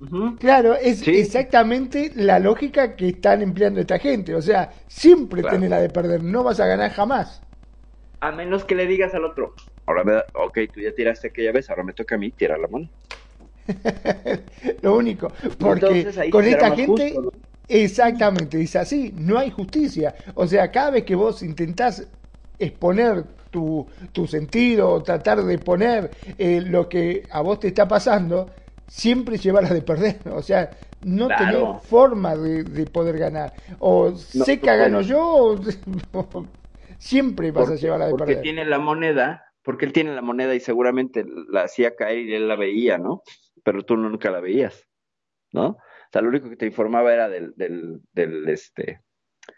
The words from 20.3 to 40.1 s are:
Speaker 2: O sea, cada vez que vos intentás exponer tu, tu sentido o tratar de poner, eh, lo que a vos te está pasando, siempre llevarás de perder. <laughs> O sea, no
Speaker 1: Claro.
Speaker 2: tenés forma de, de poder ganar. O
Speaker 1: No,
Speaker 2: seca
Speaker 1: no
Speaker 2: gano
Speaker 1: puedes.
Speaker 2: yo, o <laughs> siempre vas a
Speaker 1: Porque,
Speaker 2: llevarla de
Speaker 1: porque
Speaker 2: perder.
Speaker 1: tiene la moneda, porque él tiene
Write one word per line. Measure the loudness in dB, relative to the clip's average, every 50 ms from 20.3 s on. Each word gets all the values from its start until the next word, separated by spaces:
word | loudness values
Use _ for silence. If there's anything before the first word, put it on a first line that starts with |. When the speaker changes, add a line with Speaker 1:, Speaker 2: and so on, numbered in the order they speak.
| -4
Speaker 2:
O | -2 0
sea, | 2 2 2 2 2
cada | 2 0 2 2
vez | 2 0 0
que | 0 0
vos | 0 2 0 0 -4
intentás | -8 -10 -6 -6 -6 -4 -2 -2 -2 -2 -2 -4 -8 -16 -20 -20 -20 -20 -20 -20 -20 -20 -10 -6
exponer | -6 -6 -4 -2 0 0 2 2 2 2 2 0 -4 -8 -14 -20 -18 -10
tu, | -8 -6 -4 -4 -4 -4 -6 -8 -14 -20 -18 -10
tu | -6 -6 -4
sentido | -4 -4 -6 -6 -2 0 2 2 2 2 2 2 2
o | 2 0
tratar | 0 -2 -4 -2 0 0 0 2 0
de | 0 -2 -2
poner, | 0 0 0 2 2 2 0 0 -2 -6 -10 -14 -18 -14 -6 -2
eh, | 0 0 2 0
lo | 0 0 0 0 0 0
que | -2 -2 -2 -2 -2 -4 -6 -8
a | -6 -4
vos | -2 -2 -2 -2
te | -2 0
está | 2 2 2
pasando, | 4 2 2 2 2 2 2 0 0 -2 -4 -4 -6 -12 -20 -20 -20 -20 -20 -20
siempre | -20 -10 -2 0 2 2 2 0 -4 -6 -4
llevarás | 0 2 2 4 4 2
de | 0 -2
perder. | -2 -2 -2 0 0 -2 -2 -4 -8
<laughs> | -10
O | -10 -8
sea, | -4 0 0 0 0 -2 -6 -14 -20 -20 -20 -10
no | -6 -4 -2 0 0 0 0
Speaker 1:
Claro. | 0 2 2 2 0 0 -2
Speaker 2:
tenés | -4 -8
forma | -2 2 6 6 6 6 4 2 -2 -2 -2
de, | -2 -2 -2 -4 -4 -6
de | -6 -6 -6 -6
poder | -4 -2 -2 -2 -2 -2 -2
ganar. | -4 -4 -4 -6 -8 -8 -10 -16 -20 -20 -10 -2
O | 2 2 4 4 4 2 0 -4 -8 -6
Speaker 1:
No, | -2 0 2
Speaker 2:
seca | 2 0 2
Speaker 1:
no | 2 4 4
Speaker 2:
gano | 4 4 4 2 0
Speaker 1:
puedes. |
Speaker 2:
yo, | 0 0 0 0 2 4 4 6 6 4 2 0 -4 -6 -8 -8 -10 -10 -10 -10 -10 -8
o | -8 -8 -8 -8 -12 -14 -14 -16 -18 -20
<laughs> | -20 -20 -20 -20 -20 -20 -20 -20
siempre | -6 -2 0 0 0 0 -2 -4 -4 -2
vas | 0 2 2 2
a | 0
Speaker 1:
Porque, |
Speaker 2:
llevarla | -2 -2 -2 -2 0 0 -2
de | -2
Speaker 1:
porque | 0 0 0 -2
Speaker 2:
perder. |
Speaker 1:
tiene | -2 -2 -4 -6 -4 -2
la | -2 -2 0
moneda, | 0 -2 -2 0 0 0 2 2 0 0 -2 -6 -14 _ _ _
porque | _ -8 -4 -4 -4
él | 0
tiene | 0 0 0 0